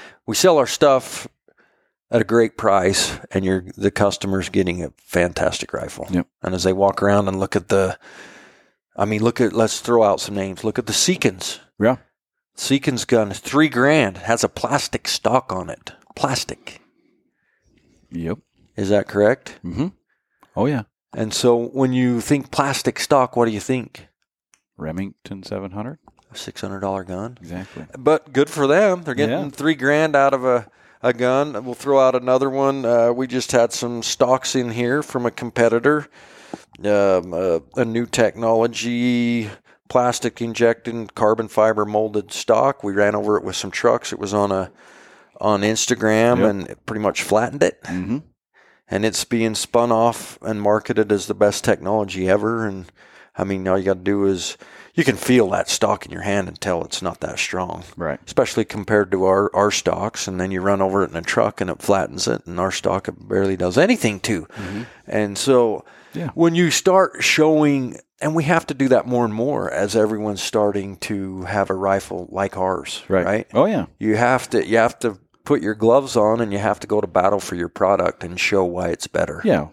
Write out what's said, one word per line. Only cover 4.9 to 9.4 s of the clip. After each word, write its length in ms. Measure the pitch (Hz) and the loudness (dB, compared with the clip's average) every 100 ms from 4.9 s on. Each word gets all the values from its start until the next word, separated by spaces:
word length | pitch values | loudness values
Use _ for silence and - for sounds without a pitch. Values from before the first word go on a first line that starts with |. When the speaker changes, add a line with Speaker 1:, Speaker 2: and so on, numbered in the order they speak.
| - | -12
Speaker 1:
fantastic 800 | _ 90 87 - - - - | _ 0 0 0 -2 -2 -6
rifle. 320 | - - - - | -8 -8 -10 -6
Speaker 2:
Yep. 160 | 90 - _ | -4 -4 _
Speaker 1:
And 120 | - | -6
as 80 | 92 | -2
they 100 | 92 | 0
walk 300 | 92 98 - | 2 2 2
around 260 | 101 101 98 | 2 2 2
and 100 | 95 | -2
look 160 | 95 | -2
at 140 | 101 - | -2 0
the, 300 | 98 92 - - - - - - _ _ _ _ - | 2 2 -4 -14 -20 -20 -20 -20 _ _ _ _ -4
I 80 | |
mean, 180 | 101 107 | -2 0
look 160 | 117 - | 0 2